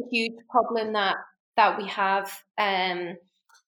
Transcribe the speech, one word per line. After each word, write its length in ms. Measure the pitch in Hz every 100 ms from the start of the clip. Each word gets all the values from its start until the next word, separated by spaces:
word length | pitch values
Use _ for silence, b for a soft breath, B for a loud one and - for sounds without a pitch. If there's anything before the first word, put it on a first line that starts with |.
a 40 | 240
huge 240 | 240 226 226 -
problem 420 | 247 233 226 220
that, 240 | 214 196 170 - _ _ -
that 200 | 202 185
we 100 | 196
have, 420 | - 190 196 196 - - -
um, 580 | 208 190 185 175 175 175 - _ _ b